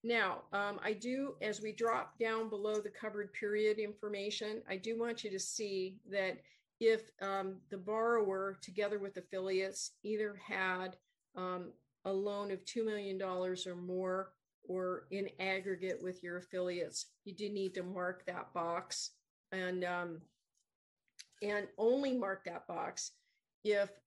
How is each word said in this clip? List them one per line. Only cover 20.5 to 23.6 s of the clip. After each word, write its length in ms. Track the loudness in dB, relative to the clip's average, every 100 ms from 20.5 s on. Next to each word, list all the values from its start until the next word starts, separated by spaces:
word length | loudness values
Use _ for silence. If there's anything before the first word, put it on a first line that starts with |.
| _ _ _ _ _ _ -20 -20 -6
and 260 | 0 0 -2 2
only 360 | 4 6 4 2
mark 300 | 0 -2 -4
that 220 | -8 -6
box 460 | -4 -4 -4 -8 -10 _ _ _ _